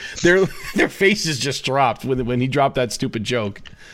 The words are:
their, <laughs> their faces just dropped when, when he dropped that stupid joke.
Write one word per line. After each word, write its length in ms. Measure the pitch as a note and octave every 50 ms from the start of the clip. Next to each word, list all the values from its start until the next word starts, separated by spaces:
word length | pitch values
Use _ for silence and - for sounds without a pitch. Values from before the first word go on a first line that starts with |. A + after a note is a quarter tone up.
| - - - - -
their, 220 | E3 F3+ F#3+ F#3+ - - -
<laughs> 160 | - - -
their 140 | G#3+ - -
faces 500 | - - G3 G3 G#3+ G#3 - E3 D3+ A#2+
just 240 | A#2+ C#3 B2+ - -
dropped 400 | - C3 C#3 C#3 A#2+ A2 - -
when, 220 | B2 C3 B2+ B2
when 160 | A2+ B2 B2
he 80 | B2+ C3+
dropped 260 | A#2+ D3 C3+ C#3 C3+
that 160 | C3+ B2+ A#2
stupid 320 | - - - B2+ - A2+ G#2
joke. 380 | - A#2+ A#2+ G#2+ G2+ G2 - - - - - - -